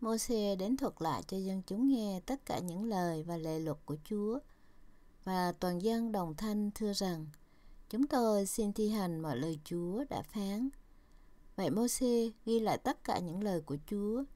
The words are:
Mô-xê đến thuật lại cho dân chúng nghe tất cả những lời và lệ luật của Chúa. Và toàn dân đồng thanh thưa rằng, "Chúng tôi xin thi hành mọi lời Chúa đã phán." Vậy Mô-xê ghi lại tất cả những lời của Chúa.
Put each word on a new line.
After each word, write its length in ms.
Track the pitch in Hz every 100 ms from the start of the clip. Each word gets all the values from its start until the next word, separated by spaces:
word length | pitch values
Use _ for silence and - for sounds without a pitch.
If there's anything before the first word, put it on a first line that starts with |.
Mô-xê 560 | 226 226 - 226 202 196
đến 200 | 190 269
thuật 160 | 254 -
lại 240 | 165 120 -
cho 100 | 190
dân 240 | 190 190 185
chúng 200 | 202 269
nghe 340 | 262 208 190 -
tất 200 | 277 -
cả 140 | -
những 240 | 180 170
lời 400 | 226 196 175 160
và 140 | 165 170
lệ 220 | 160 160
luật 180 | 160 151 -
của 120 | 156 -
Chúa. 300 | 208 208 254 - - - - - - - -
Và 280 | - 185 180
toàn 300 | 175 180 175
dân 300 | 208 233 233
đồng 240 | 208 170 156
thanh 360 | 214 208 208 -
thưa 180 | 214
rằng, 320 | 196 190 165 156 - - - - - -
"Chúng 180 | 220 285
tôi 380 | 269 226 208 196
xin 280 | - 208
thi 160 | 208 214
hành 300 | 214 180 165
mọi 180 | 160 123
lời 220 | 160 156
Chúa 400 | - 170 175 202 285
đã 120 | -
phán." 480 | - 214 196 202 269 - - - - - - - - -
Vậy 140 | 175
Mô-xê 600 | 180 240 - 254 233 226 - -
ghi 140 | 226
lại 180 | 214 -
tất 260 | 247 -
cả 160 | - -
những 240 | 175 175
lời 180 | 208 175
của 160 | 156 147 -
Chúa. 340 | 208 208 233 277